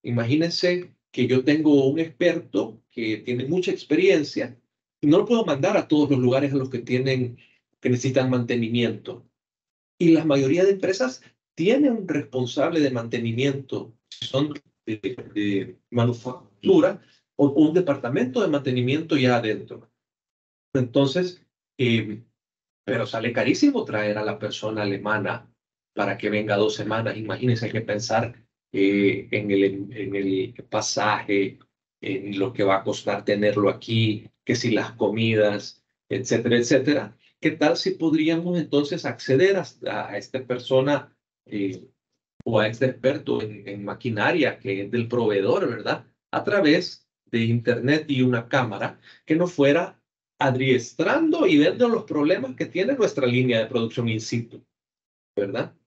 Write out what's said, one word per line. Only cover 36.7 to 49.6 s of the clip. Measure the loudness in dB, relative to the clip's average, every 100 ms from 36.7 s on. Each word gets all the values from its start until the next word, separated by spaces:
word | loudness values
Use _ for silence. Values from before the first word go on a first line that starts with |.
| 2 2 -2 -4 _ _ _
¿Qué | -4
tal | 0 0 2
si | -2
podríamos | -2 0 2 2 0 0 -2
entonces | 0 0 0 -6
acceder | -6 -8 0 4 4 2
a, | -4 _ -8 -6 -6
a | -10
esta | -8 -10 -6
persona, | -8 2 2 4 0 -2 _ _ _ _
eh, | -6 -6 -6 -16 _ _ _ _ _
o | 0 0
a | 0
este | 0 -2
experto | 0 -2 -2 -4 -4
en, | -4 -10 -14
en | -10
maquinaria | -10 -8 -6 -2 0 2 0 -2
que | -6 -6
es | -4
del | -4 -2
proveedor, | 0 2 2 2 0 0
¿verdad? | -4 -6 -6 -8 _ _
A | -6
través | -2 2 4 2 0 -14 _ _ _
de | -2
internet | 0 0 0 0 0 0 0
y | 0
una | 2 0 0
cámara | -2 0 -4 -8 -8 -20 -20 -2
que | 0
nos | 0
fuera | 2